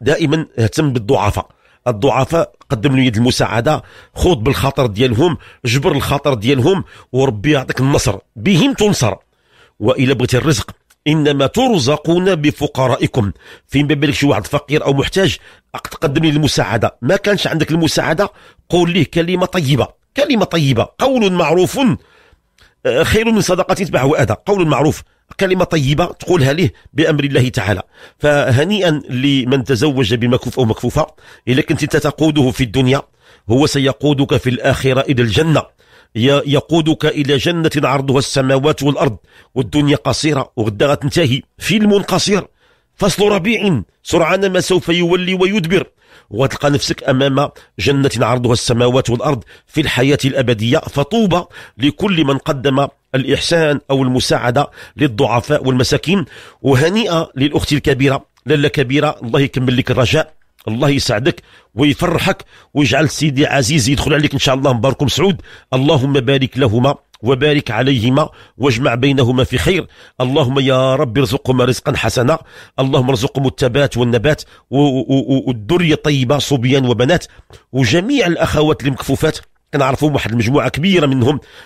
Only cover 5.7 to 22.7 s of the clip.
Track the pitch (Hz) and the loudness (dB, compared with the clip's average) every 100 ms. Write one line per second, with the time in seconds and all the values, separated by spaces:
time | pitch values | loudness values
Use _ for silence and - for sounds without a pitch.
5.7 | 135 175 143 - 143 147 117 113 135 147 | 0 0 -2 -2 -2 -2 -2 0 2 2
6.7 | 208 - - - 127 135 107 143 139 123 | 0 -4 -16 -6 0 0 0 0 0 -2
7.7 | - 135 147 - 95 _ 110 139 170 269 | -2 0 2 0 -4 _ -6 0 2 2
8.7 | 226 208 - 113 - _ _ _ _ _ | 2 0 2 -2 -4 _ _ _ _ _
9.7 | - 104 127 127 120 120 123 151 143 - | -4 -2 0 0 0 0 0 0 -4 -10
10.7 | - _ _ 151 156 147 139 135 - 262 | -16 _ _ -2 0 2 0 0 0 2
11.7 | 196 120 151 160 175 190 170 147 - 147 | 2 0 -2 0 0 0 0 0 -2 -6
12.7 | - 131 131 156 127 101 - - - - | -2 -2 0 -2 -2 -2 -6 -18 -20 -4
13.7 | 139 147 147 147 95 143 104 - 143 - | -2 0 0 0 0 0 0 -2 -6 -2
14.7 | 147 143 139 - - 156 - - - _ | -2 0 -2 -2 0 -2 -2 -12 -20 _
15.7 | 127 - - 156 156 160 147 143 - 98 | -14 -14 -6 -4 0 0 2 0 0 -2
16.7 | 110 104 - 127 196 202 196 127 151 151 | -2 -2 -2 -2 0 0 -2 -2 -2 0
17.7 | 165 160 170 139 160 - _ - _ - | 0 0 0 -2 -2 -2 _ -20 _ -2
18.7 | 175 170 175 139 170 165 180 180 185 135 | 0 2 2 0 0 -2 -2 -2 -2 0
19.7 | 147 - _ _ - 294 226 185 170 139 | 0 0 _ _ -4 0 0 0 0 0
20.7 | 113 - - 262 254 196 180 151 175 185 | 0 -2 -2 0 2 2 2 2 2 2
21.7 | 226 254 127 _ _ _ _ _ _ _ | 2 0 0 _ _ _ _ _ _ _